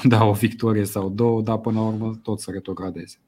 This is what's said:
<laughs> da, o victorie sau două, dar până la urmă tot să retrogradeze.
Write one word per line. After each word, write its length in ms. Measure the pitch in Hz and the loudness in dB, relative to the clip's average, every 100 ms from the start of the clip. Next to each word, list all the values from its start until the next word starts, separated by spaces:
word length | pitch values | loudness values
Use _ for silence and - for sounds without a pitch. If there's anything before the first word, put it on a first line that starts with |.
<laughs> 40 | |
da, 200 | 135 113 | 4 6
o 80 | 110 | 6
victorie 520 | 104 113 - 113 107 | 4 0 0 0 0
sau 240 | 98 104 95 | 0 -2 -4
două, 320 | 101 117 113 | 0 2 2
dar 160 | 110 110 | 0 -2
până 220 | 113 110 | -2 -2
la 60 | 110 | -2
urmă 280 | 110 110 110 | -2 -6 -8
tot 180 | - 104 | -6 -6
să 100 | - | -6
retrogradeze. 680 | 95 - 90 92 85 92 - | -10 -8 -8 -8 -10 -14 -18